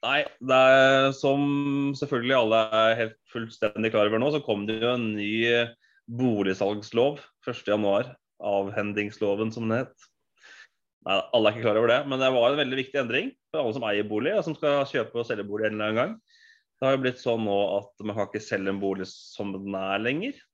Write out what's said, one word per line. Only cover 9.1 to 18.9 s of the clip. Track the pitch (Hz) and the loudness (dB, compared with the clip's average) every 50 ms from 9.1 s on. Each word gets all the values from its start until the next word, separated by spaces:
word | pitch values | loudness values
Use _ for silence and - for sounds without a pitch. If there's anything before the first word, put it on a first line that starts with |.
| 110 - 110 101 101 101 110 110 110 | -4 -4 -2 -2 0 -2 -2 -4 -4
som | 120 113 110 | -6 -4 -2
den | 110 120 131 | -2 -2 -4
het. | - _ _ _ _ _ _ _ _ _ _ _ - - - - _ _ _ _ _ _ _ _ | -6 _ _ _ _ _ _ _ _ _ _ _ -20 -20 -20 -20 _ _ _ _ _ _ _ _
Nei, | - 95 98 - - - 120 | -4 -2 -2 -2 0 2 4
alle | 110 107 | 4 4
er | 107 | 2
ikke | 113 113 117 | 2 0 2
klar | 104 107 | 2 4
over | 117 117 117 | 4 4 2
det, | 131 147 139 | 2 2 -2
men | 135 131 131 | -2 0 0
det | 131 131 | 2 4
var | 123 117 123 | 4 4 4
en | 139 147 143 | 2 0 -2
veldig | 127 131 135 | -2 -2 -4
viktig | 131 - - 143 131 | -6 -4 -2 -4 -2
endring | 117 120 135 190 269 - _ _ _ | 0 -2 -2 -2 -4 -8 _ _ _
for | - 156 | -6 -4
alle | 139 117 110 135 | -2 -2 -4 -4
som | 120 110 | -4 -2
eier | 104 104 104 104 | -2 -2 -2 -2
bolig, | 107 107 117 151 202 | -4 -2 -2 0 -2
og | 214 175 | -2 -2
som | 165 151 - | -4 -6 -4
skal | - 147 143 143 139 131 | -2 0 0 0 0 -2
kjøpe | - 139 110 - - 120 | -2 -4 -4 -4 -4 -6
og | 117 117 | -6 -4
selge | 123 104 101 | -6 -8 -6
bolig | 101 98 107 110 107 | -8 -6 -2 -2 -2
en | 107 107 | -2 -2
eller | 104 107 | -4 -2
annen | 110 113 | 0 -2
gang. | 127 175 226 220 _ _ _ _ _ - - _ _ _ _ _ | -2 -2 -4 -12 _ _ _ _ _ -20 -20 _ _ _ _ _
Det | - 131 | 0 0
har | 135 131 | 0 2
jo | 131 | 0
blitt | 127 123 - | -4 -4 -4
sånn | - 127 117 113 110 | -2 -2 -2 0 0
nå | 104 101 98 101 95 92 101 | -2 0 0 0 0 -2 -4
at | 101 - _ _ | -4 -6 _ _
man | 104 104 104 110 | -10 -8 -4 -4
kan | 101 92 | -6 -6
ikke | - 107 | -6 -10
selge | - - 113 101 95 98 98 | -8 -6 -6 -4 -2 -4 -4
en | 98 | -2
bolig | 101 98 | -2 -2